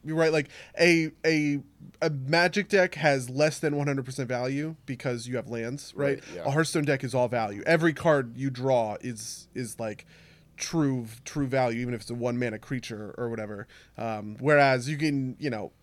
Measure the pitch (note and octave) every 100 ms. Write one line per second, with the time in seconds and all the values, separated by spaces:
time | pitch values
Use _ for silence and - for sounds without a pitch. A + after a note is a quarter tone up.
0 | D3 D#3 D#3+ D#3 C#3 - - - E3+ E3
1 | D#3 - E3 D#3 D3 C#3+ - _ - -
2 | D#3+ C#3+ C3 E3 F3 G3+ G3 G3 F3+ D3+
3 | D3+ C#3 B2 C3 D3+ C#3+ D#3 C#3+ C#3+ C3+
4 | C3 B2+ B2 B2 B2+ C#3 D#3 D#3+ - B2
5 | C3+ A#2+ A#2+ B2 A#2 A#2 A2+ C#3+ - -
6 | C#3 C#3 - F3 D#3 D3 D#3+ E3 D3 C3+
7 | B2+ B2+ B2 A#2+ A2 G2+ D#3 E3 E3 C#3+
8 | E3+ D3 B2 B2 C3+ B2+ C3+ B2+ G#2+ G#2
9 | B2+ A2 - - - - A#2 - A2 G#2
10 | - - - - _ - - E3 C#3+ C3
11 | A2+ A2+ - D3 C3+ C3 B2+ A#2 B2 A#2+
12 | - A#2+ B2 A#2+ A#2+ G#2+ - C3 - G#2+
13 | G#2 - A#2+ A2+ G#2 G#2 G#2+ - _ -
14 | A2+ A2 G#2 - C3+ D3 C#3 C3 B2 D3
15 | D3+ C#3 C3 A#2 D3 A2 F#2 _